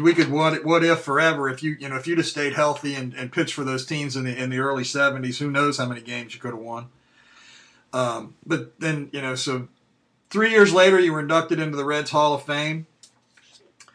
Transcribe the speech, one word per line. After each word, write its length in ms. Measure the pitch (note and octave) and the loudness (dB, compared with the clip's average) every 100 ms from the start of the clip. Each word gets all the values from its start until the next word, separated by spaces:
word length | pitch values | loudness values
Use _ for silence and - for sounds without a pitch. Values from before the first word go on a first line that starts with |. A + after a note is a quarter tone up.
we 120 | D#3+ | 4
could 160 | E3 C#3 | 4 2
what, 320 | D3 D#3 D#3 | 2 2 0
what 180 | D#3 E3+ | 2 4
if 180 | E3 E3 | 4 2
forever 500 | D3 C#3+ D#3+ D3+ C3+ | 0 2 2 2 -2
if 120 | B2+ | -4
you, 140 | D#3 D3 | -6 -6
you 120 | C#3 | -8
know, 60 | C3 | -8
if 100 | D3 | -2
you'd 100 | E3+ | -2
have 100 | D#3+ | -2
stayed 280 | D3 C#3+ | -2 -2
healthy 400 | C#3+ D3+ C#3+ C#3+ | 0 0 0 -4
and, 180 | C#3 B2+ | -6 -8
and 180 | C3 B2+ | -8 -6
pitched 220 | - D#3 | -4 -4
for 120 | - | -4
those 200 | C3+ C3+ | -4 -4
teams 320 | C3 D3+ D3 C3 | -4 -6 -6 -6
in 80 | |
the, 100 | B2+ | -6
in 140 | B2 B2+ | -6 -4
the 120 | B2+ | -2
early 220 | C3+ C3+ | -2 -2
seventies, 580 | B2 C#3+ C#3 C3 B2+ B2 | -4 0 0 0 -6 -6
who 100 | D3 | -4
knows 260 | C#3+ D3 C#3 | 0 0 0
how 80 | |
many 160 | B2 A#2+ | -4 -8
games 320 | A#2 B2 A#2 | -10 -12 -12
you 80 | - | -12
could 120 | B2 | -12
have 60 | A#2 | -12
won. 300 | A#2 A#2 B2 _ _ _ _ - - - _ _ _ | -12 -12 -14 _ _ _ _ -20 -20 -20 _ _ _
Um, 420 | B2+ B2 A2+ A2 - - | -4 -2 -4 -10 -16 -6
but 340 | D3+ - - | -4 -6 -6
then, 300 | D#3+ D3+ C#3 | -4 -4 -6
you 80 | C#3+ | -8
know, 140 | C3 | -6
so 340 | B2+ C#3+ B2+ B2 _ _ _ _ _ _ | -4 -4 -4 -8 _ _ _ _ _ _
three 200 | G3 A3 | 0 4
years 200 | A3 G3 | 8 8
later, 260 | F3 F#3+ F#3+ | 8 6 6
you 140 | F3 | 4
were 80 | D#3 | 0
inducted 400 | D3 E3 D#3+ E3 | 0 0 2 -2
into 160 | D#3+ C#3+ | -2 -4
the 80 | |
Reds 280 | C#3 D3 D3 | -2 -2 0
Hall 200 | D3+ D3+ | 2 2
of 120 | C#3+ | 0
Fame. 420 | C#3 D3 D3+ D#3+ D#3+ _ - _ _ _ _ _ _ _ - | -4 -4 -4 -6 -10 _ -20 _ _ _ _ _ _ _ -20